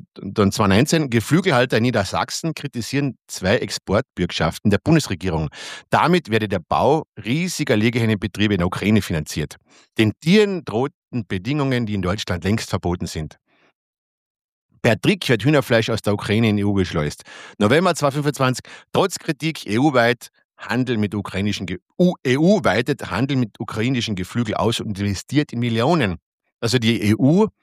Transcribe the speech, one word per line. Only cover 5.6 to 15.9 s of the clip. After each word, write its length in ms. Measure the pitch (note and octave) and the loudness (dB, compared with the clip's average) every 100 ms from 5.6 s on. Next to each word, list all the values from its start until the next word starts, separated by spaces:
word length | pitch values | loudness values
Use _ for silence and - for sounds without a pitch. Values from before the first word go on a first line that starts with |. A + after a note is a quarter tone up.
| - - - | -16 -16 -2
Damit 380 | G#2+ C3+ F3+ C#3+ | 2 4 2 2
werde 200 | A2 G#2 | -2 0
der 120 | G2 | -4
Bau 440 | - D2+ A2 D#3 - - | -2 0 2 2 -2 -10
riesiger 540 | G#2 D3 F3+ - D3+ A2 | -4 -2 -2 -4 0 2
Legehennenbetriebe 800 | A2+ A#2+ A2+ G#2+ G2+ - G#2 | 2 0 0 0 -4 -2 0
in 40 | G2 | 0
der 80 | F2 | 0
Ukraine 340 | - F#2+ G#2+ | -2 2 2
finanziert. 560 | - E2 D2+ - D2 - _ _ _ - | 2 -4 -4 -6 -8 -10 _ _ _ 0
Den 160 | G#2+ - | 0 0
Tieren 440 | D#3+ G#3 G#3 F3+ | 2 4 4 0
drohten 600 | - A2 C3+ _ _ B2 - | -4 -4 -4 _ _ -8 -6
Bedingungen, 580 | G2 F#2+ D3+ C3+ B2 A2 | -6 -2 -2 0 -2 -2
die 80 | |
in 80 | G2+ | -2
Deutschland 400 | F2 G2+ - F2+ | -2 -4 -4 -4
längst 240 | F#2 A2 - | 0 -2 -2
verboten 380 | F#2+ F2+ F2 E2+ | -4 -2 -4 -4
sind. 320 | E2 D2+ - _ _ _ _ _ _ _ _ _ _ _ _ _ _ | -8 -10 -12 _ _ _ _ _ _ _ _ _ _ _ _ _ _
Per 160 | A#2+ G#2 | 0 0
Trick 260 | D3+ F#3+ - | 0 0 2
wird 120 | A#2 | 0
Hühnerfleisch 460 | A#2 C#3+ - A#2 | 4 2 4 2
aus 140 | A2 | 0